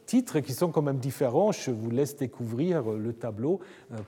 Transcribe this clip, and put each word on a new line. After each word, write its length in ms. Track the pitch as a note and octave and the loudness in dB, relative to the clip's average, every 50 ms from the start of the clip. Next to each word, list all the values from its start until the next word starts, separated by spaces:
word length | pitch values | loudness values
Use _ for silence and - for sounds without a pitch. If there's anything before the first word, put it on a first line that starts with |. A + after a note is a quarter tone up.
| - | -6
titres 320 | - - B3+ B3 - - D#3 | 2 2 2 2 2 0 0
qui 140 | C3+ - B2+ | 0 0 0
sont 160 | - F3+ E3+ | 0 0 2
quand 120 | - E3 | 2 2
même 160 | D3 C#3+ C3+ | 2 2 0
différents. 540 | C3+ A#2+ C#3 B2+ - C#3+ A#2+ A#2 D#3 G3 G#3+ | 0 -2 -4 0 0 0 4 4 4 4 4
Je 180 | F#3 - - C3+ | 2 0 -2 -4
vous 220 | B2 G#2+ A2 A#2 | -4 -2 -2 -2
laisse 260 | A2+ B2+ D3 C#3+ C#3+ | 0 0 0 0 -2
découvrir, 760 | - C3+ A#2+ - - B2 A2+ A#2 A#2 D#3+ F#3 F3 D#3+ A#2+ A2 | -4 -6 -6 -4 -6 -6 -4 -2 0 0 2 2 0 0 0
euh, 60 | G#2+ | -2
le 160 | G#2+ G#2+ A#2 A#2 | -2 -4 -4 -6
tableau, 460 | A2+ - A#2 G#2 G2+ A#2 D3+ F#3+ F#3+ - - - - - - | -6 -8 -8 -6 -2 0 0 0 -2 -4 -14 -20 -20 -16 -12
euh, 60 | A#2 A2 G#2 | -10 -10 -10